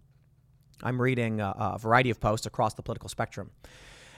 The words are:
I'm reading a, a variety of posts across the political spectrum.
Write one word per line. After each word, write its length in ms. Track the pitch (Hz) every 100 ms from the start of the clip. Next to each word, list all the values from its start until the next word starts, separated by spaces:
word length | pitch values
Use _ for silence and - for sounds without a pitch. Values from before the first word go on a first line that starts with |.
| - _ _ _ _ _ _ -
I'm 180 | 120 123
reading 400 | 127 123 113 107
a, 140 | 98 -
a 220 | 104 95
variety 320 | 113 120 127
of 80 | 107
posts 260 | 110 110 110
across 300 | - 110 -
the 80 |
political 260 | - 113 113
spectrum. 400 | - 113 - - - - - - - -